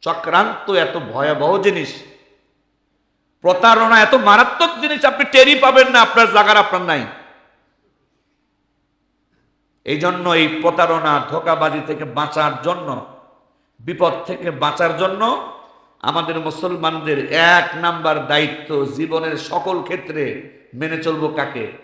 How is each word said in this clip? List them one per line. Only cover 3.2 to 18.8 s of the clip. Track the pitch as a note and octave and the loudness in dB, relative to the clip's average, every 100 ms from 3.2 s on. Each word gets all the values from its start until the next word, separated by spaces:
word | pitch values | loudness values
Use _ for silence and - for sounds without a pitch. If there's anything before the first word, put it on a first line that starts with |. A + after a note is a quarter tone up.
| _ _ | _ _
প্রতারণা | E3+ F3+ A3+ A3+ A3 A3+ | 0 4 4 6 6 6
এত | G#3+ C4 G#3+ | 6 4 6
মারাত্মক | G#3 B3+ - E4+ E4 | 6 6 2 -2 -2
জিনিস, | D4 D4 C4+ | -6 0 0
আপনি | - - | 0 2
টেরই | B3 C4 C#4+ | 6 6 6
পাবেন | C4 B3+ B3+ | 4 4 4
না, | A#3+ | 6
আপনার | A3 A3 A3+ | 4 4 4
জায়গার | G#3 G3+ G#3 | 4 4 4
আপনার | G3 F3+ | 4 0
নাই। | F3+ D3+ G#2+ - - _ _ _ _ _ _ _ _ _ _ _ _ _ _ _ _ _ _ _ _ _ _ _ _ _ - | -2 -4 -4 -14 -20 _ _ _ _ _ _ _ _ _ _ _ _ _ _ _ _ _ _ _ _ _ _ _ _ _ -8
এই | D3 | -4
জন্য | F3 F3+ F3 | -2 -2 0
এই | E3 D#3 - | 2 2 0
প্রতারণা, | E3+ D#3+ E3+ E3 D#3+ D3 - | -2 2 2 2 0 -2 -2
ধোঁকাবাজি | D3+ E3 D#3 D#3 D3+ C#3+ | -6 -2 0 0 -4 -8
থেকে | D3 D3 B2 | -10 -8 -6
বাঁচার | D3 - D3+ C3 | -6 -2 -4 -2
জন্য, | C#3 F3+ F3+ B2 - - _ _ _ _ _ _ | -6 -6 -6 -10 -12 -20 _ _ _ _ _ _
বিপদ | A#2 E3+ E3+ - - | -12 -2 -2 -2 -10
থেকে | F3+ F3 | -8 -8
বাঁচার | C#3+ D3 D3+ E3+ D#3+ | -4 -4 0 -2 0
জন্য | F#3 G3 A3+ C#4 - - - _ _ _ | -4 -2 -2 -2 -8 -18 -20 _ _ _
আমাদের | - D3+ D#3+ D#3+ | -4 -4 -4 -6
মুসলমানদের | D#3+ D3+ F#3 F3 D#3+ D#3+ D3+ C#3 C3 D3+ E3+ | -6 -6 -6 -4 -4 -4 -4 -4 -2 2 4
এক | F3 E3+ D#3+ | 4 2 -4
নাম্বার | E3+ E3+ D#3+ D3+ C3+ | -4 -2 -2 -2 0
দায়িত্ব | D3 D3+ - - D3+ | -2 -2 -6 -6 -4